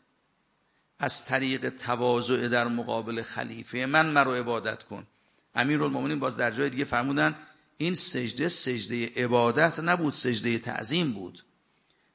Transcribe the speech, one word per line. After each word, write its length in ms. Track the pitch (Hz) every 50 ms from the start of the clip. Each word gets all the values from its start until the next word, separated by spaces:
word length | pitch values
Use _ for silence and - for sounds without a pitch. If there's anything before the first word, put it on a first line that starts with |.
| _ _ _ _ _ _ _ _ _ _ _ _ _ _ _ _ _ _ _ _
از 260 | - 135 - - -
طریق 440 | - 135 131 135 131 131 131 127 127
تواضع 800 | 127 - - 120 123 117 123 123 120 120 117 117 127 120 120 120
در 200 | 120 120 120 120
مقابل 540 | 120 120 113 120 113 113 110 110 113 113
خلیفهٔ 640 | 110 - - 120 123 117 113 113 113 - - 123 127
من 200 | 135 143 156 160
مرو 280 | 160 151 147 139 131 127
عبادت 500 | 123 120 117 117 113 101 110 107 - -
کن. 240 | - 104 104 107 - _ _ _ _ _ _ _ _ _
امیرالمومنین 640 | 120 123 139 151 147 151 143 135 131 131 143 151 143
باز 180 | - 127 117 117
در 140 | 123 117
جای 180 | 110 120 143 143
دیگه 160 | 123 127 143
فرمودن 500 | - 127 120 123 135 139 147 151 156 156 - - - - _ _ _ _ _
این 160 | 151 175 180
سجده، 540 | - - - - 127 123 113 104 123 147 175
سجدهٔ 640 | 170 - - 131 123 113 104 104 120 120 117 117 -
عبادت 640 | 123 123 120 120 120 117 117 117 143 160 165 156 -
نبود، 340 | 156 170 175 175 165 143 -
سجدهٔ 440 | - - 127 120 104 107 117 117 107
تعظیم 540 | - 117 - - 117 104 143 175 175 143
بود. 320 | 110 98 92 90 - - - _ _ _ _ _ _ _ _ _ _ _ _ _ _